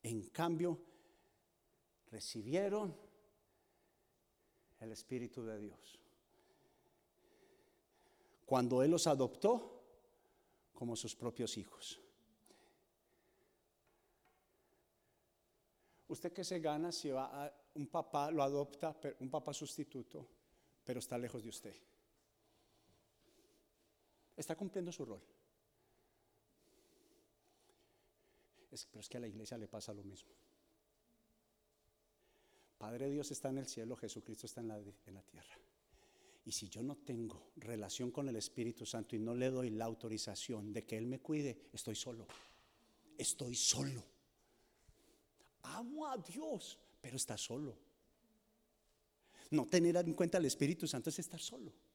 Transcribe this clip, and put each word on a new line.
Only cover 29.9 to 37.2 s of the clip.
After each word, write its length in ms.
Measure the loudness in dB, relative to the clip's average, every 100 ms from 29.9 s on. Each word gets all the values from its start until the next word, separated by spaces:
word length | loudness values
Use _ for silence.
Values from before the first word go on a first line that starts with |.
lo 100 | -8
mismo. 280 | -10 -14 -18 -20 -20 _ _ _ _ _ _ _ _ _ _ _ _ _ _ _ _ _ _ _ _ -20 -20 _
Padre 300 | -8 -2 0
Dios 200 | 0 -2
está 200 | -2 -2
en 100 | -2
el 80 | -2
cielo, 280 | -6 -6
Jesucristo 520 | -6 -6 -8 -10 -10 -10
está 120 | -6
en 80 | -6
la, 80 | -6 -10 -16
en 80 | -18
la 80 | -18
tierra. 340 | -18 -20 -20 -20 -20 _ _ -20 -20 -20 -20 -14
Y 80 | -4
si 160 | -4 -4
yo 140 | -4
no 160 | -4 -4
tengo 540 | -6 -4